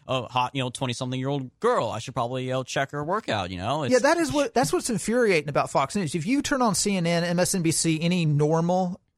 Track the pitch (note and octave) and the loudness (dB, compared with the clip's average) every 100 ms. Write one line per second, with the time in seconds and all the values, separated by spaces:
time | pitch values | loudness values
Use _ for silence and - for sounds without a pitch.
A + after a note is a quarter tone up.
0 | - C3 A#2 B2+ B2 C#3 B2+ - C3 A#2 | -4 -4 -2 -2 0 -2 -4 -4 -4 -4
1 | B2+ C3 C3 C#3+ B2+ - A#3 A3+ A#2 G2+ | -6 -4 -4 -4 -6 -2 0 2 0 -4
2 | - C3 A#2+ B2+ B2+ C3 B2+ D3+ C#3 D3 | -6 -4 -4 -4 -4 -4 -2 -4 -4 -4
3 | D3 G#3 - G#2 F#2 F#2 G2+ D3+ C#3+ B3+ | -4 -4 -2 -4 -4 -4 -4 -2 2 4
4 | C4+ E4+ D4+ D4 C#4 A#3 C4 E4+ - G#3+ | 4 2 2 0 0 0 0 0 -2 -2
5 | - A#3+ A3+ E3+ D3 D3 C3+ D#3+ C3+ G#3 | 0 2 4 2 0 -2 0 0 0 -2
6 | D#3+ F3 D#3+ C#4 - C#4 A#3+ F3 G#3 G3 | -2 -2 0 0 0 2 2 2 0 0
7 | E3+ E3+ E3+ F3 F3+ F#3+ D#3+ - E3 D#3+ | 2 0 0 2 2 2 0 2 0 0
8 | E3+ F3+ D#3+ D3 D3+ D#3+ E3+ F3+ F3+ F#3 | 2 2 2 2 4 2 2 2 0 -4
9 | _ | _